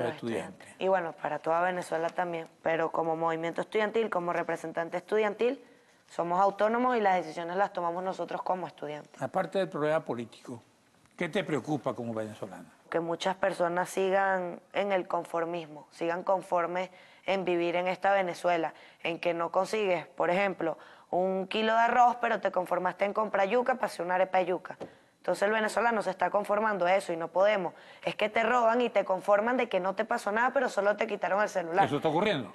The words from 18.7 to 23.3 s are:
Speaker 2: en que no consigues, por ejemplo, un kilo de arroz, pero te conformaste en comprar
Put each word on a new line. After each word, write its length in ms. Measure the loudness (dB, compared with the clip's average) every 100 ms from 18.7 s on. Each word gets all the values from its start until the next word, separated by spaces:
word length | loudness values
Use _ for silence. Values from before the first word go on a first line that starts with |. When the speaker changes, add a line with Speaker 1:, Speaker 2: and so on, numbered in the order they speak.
| -6 -20 -10
Speaker 2:
en 160 | -6 -4
que 140 | -2
no 160 | -2 0
consigues, 540 | 0 0 0 0 0 -2
por 240 | -2 2
ejemplo, 480 | 4 2 0 -2 -4 -12 -20 -4
un 360 | 0 0 0 -2
kilo 260 | 0 2
de 60 | 4
arroz, 360 | 4 6 6 6
pero 200 | 0 0
te 100 | 0
conformaste 540 | 0 0 0 0 0
en 80 | 0
comprar 360 | 0 0